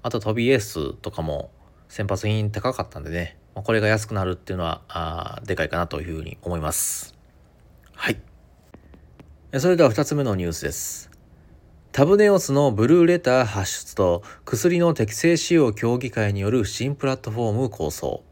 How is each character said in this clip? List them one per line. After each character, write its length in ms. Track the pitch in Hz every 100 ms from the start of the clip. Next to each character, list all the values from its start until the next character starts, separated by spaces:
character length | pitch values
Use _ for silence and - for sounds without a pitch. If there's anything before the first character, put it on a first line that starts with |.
あ 100 | 123
と 100 | 117
ト 120 | 107
ビ 160 | 110 120
エ 80 | 131
ー 40 |
ス 340 | 104 85 71
と 160 | - -
か 120 | -
も 280 | 80 71 - _ _ _ _
先 180 | - 107
発 220 | 98 110
品 220 | 107 107
高 200 | 107 123
か 120 | 131
っ 40 | -
た 120 | -
ん 20 |
で 80 | 73
ね、 260 | 85 82 - _
ま 80 | -
あ、 20 |
こ 80 | 104
れ 80 | 113
が 80 | 104
安 180 | 110 107
く 80 |
な 100 | 107
る 80 | 92
っ 40 | 90
て 160 | -
い 20 |
う 40 | 92
の 60 |
は、 180 | 82 80 -
あ 520 | 85 82 85 - -
ー、 40 | -
で 100 | -
か 80 |
い 40 | 80
か 80 | 82
な 120 | 87
と 120 | 76
い 100 | 87
う 60 | 80
ふ 40 |
う 40 |
に 140 | 80 78
思 140 | - 87
い 40 |
ま 100 | 76
す。 460 | 76 - - - _ _ _ _ _ _ - _
は 160 | - -
い。 100 | - - - _ _ _ - - - - - - - -
え、 80 | 135
そ 100 | 160
れ 80 | 175
で 60 |
は 80 | 151
二 140 | 113
つ 100 | 143
目 80 | 147
の 140 | 135 95
ニ 80 |
ュ 60 | 87
ー 20 |
ス 120 | 80
で 60 | 71
す。 400 | - - - - - _ - - - _ - _
タ 160 | - 143
ブ 100 | 208
ネ 140 | 208
オ 80 | 196
ス 140 | -
の 180 | 139 143
ブ 160 | 107 120
ル 160 | 175
ー 20 | 170
レ 120 | 175
タ 240 | 131 127
ー 20 |
発 280 | 117 98 92
出 220 | - - -
と 260 | 92 85 - -
薬 340 | - 113 175 175
の 160 | 170
適 200 | 156 139
正 220 | - 165 170
使 180 | -
用 180 | 170 135
協 260 | 101 117 123
議 140 | 127
会 200 | - 104
に 80 | 101
よ 100 | 98
る 140 | 123
新 300 | 101 - 127
プ 120 | 143 135
ラ 100 | 131
ッ 40 |
ト 100 | -
フ 100 | 110
ォ 100 | 117
ー 20 |
ム 160 | 107 131
構 200 | - -
想。 320 | - 65 - -